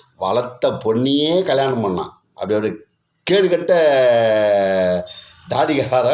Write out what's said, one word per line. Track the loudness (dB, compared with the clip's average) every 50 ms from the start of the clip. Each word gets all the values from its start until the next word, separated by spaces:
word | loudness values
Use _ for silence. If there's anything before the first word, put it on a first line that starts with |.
| -20 _ _
வளர்த்த | -8 -4 -2 -2 -2 -4 -6 -6 -4 -4 -4
பொண்ணையே | -4 -2 -2 -2 -2 0 0 0 0 0 0 0 0 -2 0
கல்யாணம் | 0 0 0 0 -2 -2 -2 -2
பண்ணான். | -4 -4 -4 -8 -10 -14 _ _ _ _
அப்படி, | -8 -6 -4 -2
அப்படி | -2 -2 -4 -6 -8 -14 _ _ _ _ _ _ _ -4
கேடுகட்ட | 0 0 2 2 2 0 0 0 2 2 4 4 4 4 4 4 4 4 4 2 2 2 2 2 2 2 2 2 2 0 0 0 0 0 -2 -4 -8 -16 -20 -20 -20 -20 -16 -10 -4
தாடிக்கார | -2 -2 0 0 0 -2 -2 0 0 0 2 2